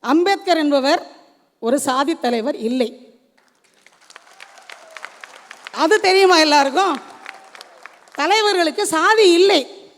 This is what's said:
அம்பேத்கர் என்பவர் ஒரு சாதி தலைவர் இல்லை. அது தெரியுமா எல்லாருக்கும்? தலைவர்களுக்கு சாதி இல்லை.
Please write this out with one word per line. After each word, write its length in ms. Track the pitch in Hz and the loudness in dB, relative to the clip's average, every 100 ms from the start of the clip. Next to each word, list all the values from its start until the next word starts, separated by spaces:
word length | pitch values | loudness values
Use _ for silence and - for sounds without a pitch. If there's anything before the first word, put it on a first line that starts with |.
அம்பேத்கர் 560 | 233 302 359 392 392 330 | 0 0 0 -2 0 -2
என்பவர் 500 | 294 285 262 339 - - _ _ _ _ | 0 0 0 -2 -4 -20 _ _ _ _
ஒரு 220 | 226 269 | -4 -2
சாதி 380 | 277 254 277 330 | -2 -2 -2 -4
தலைவர் 380 | 247 233 220 294 | -4 -4 -6 -6
இல்லை. 600 | 220 254 233 - - _ _ _ _ _ _ _ _ _ _ - _ - - - - - - - - - - - - - - | -6 -4 -6 -8 -20 _ _ _ _ _ _ _ _ _ _ -20 _ -20 -20 -20 -20 -20 -20 -20 -20 -20 -20 -20 -20 -20 -16
அது 280 | 208 311 427 | -4 0 2
தெரியுமா 380 | 415 381 381 349 | 2 2 4 4
எல்லாருக்கும்? 640 | 311 294 277 269 392 269 - - - - - - - - - _ _ - | 4 4 2 0 -2 -4 -10 -20 -20 -20 -20 -20 -20 -20 -20 _ _ -6
தலைவர்களுக்கு 640 | 294 415 415 381 330 349 | -2 0 0 0 -2 -2
சாதி 500 | 415 320 349 440 403 | -4 -2 0 4 4
இல்லை. 580 | 339 392 370 254 - - | 4 4 2 -2 -16 -20